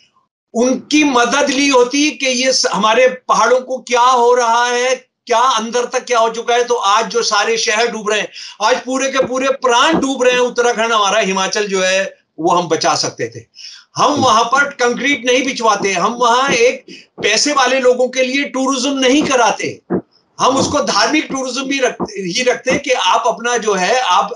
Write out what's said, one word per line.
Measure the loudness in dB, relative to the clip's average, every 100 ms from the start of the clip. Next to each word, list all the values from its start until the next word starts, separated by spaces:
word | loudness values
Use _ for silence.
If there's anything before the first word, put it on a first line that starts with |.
| _ _ _ _ _
उनकी | -2 0 -2 -2 0
मदद | 2 2 2 0 0
ली | 0 2
होती | 2 2 2 -2
कि | -2 -2
ये | -2 0
स-, | 0 0
हमारे | 0 0 4 2
पहाड़ों | 2 -2 0 2 2
को | 0 -8
क्या | -2 2
हो | 4 4 4
रहा | 2 2 2 0
है, | 0 -2 -2 -6 _ -2
क्या | 2
अंदर | 2 0 -2 -4
तक | -2 -4
क्या | -2 0
हो | 0
चुका | -2 -2
है। | 0
तो | 0
आज | 0 2 2 0
जो | -2
सारे | -2 0 0 -2
शहर | -2 0 -2
डूब | -4 -4
रहे | -4
हैं, | -4 -10 -18 -4
आज | 0 0
पूरे | -2 -4 -2
के | -2 -2
पूरे | -2 -2
प्राण | -2 0 2 2 2
डूब | -2 0
रहे | 2
हैं | 2
उत्तराखंड | 0 0 0 0 0
हमारा, | 0 2 0
हिमाचल | 0 0 -2 -2 -2
जो | 0
है | 0 0 -2 -8 _ -4
वो | 0
हम | 0 0
बचा | 0 0
सकते | -2 -4 -6 -10
थे। | -10 -20 -20 -20 -20 _ -2
हम | 0
वहां | 2 2 2
पर | 2 0
कंक्रीट | 0 0 -2 0 -2 -2 0
नहीं | 0
बिछवाते, | 0 -2 0 0 0
हम | 0 -2
वहां | 0 2 2 2
एक | 2 2 0 -8 -20 -20 -4
पैसे | -2 0 0
वाले | 2 2 2
लोगों | 2 2 0
के | 0
लिए | -2 -2
टूरिज्म | -4 -2 -2 -2 -2 0
नहीं | 2 2
कराते, | 2 2 2 0 -6 -10 -6 -6 -6 _ _ -2
हम | 0 0
उसको | 0 -2
धार्मिक | -2 0 0 0 -2
टूरिज्म | -6 -6 -6
भी | -6 -2
रखते, | -2 -2 -8 -8
ही | -6 -2
रखते | -2 -2 -2 -2
कि | 0
आप | -2 0 0 0
अपना | -2 -2 -2
जो | -2
है, | -2 0 0
आप, | 2 0 0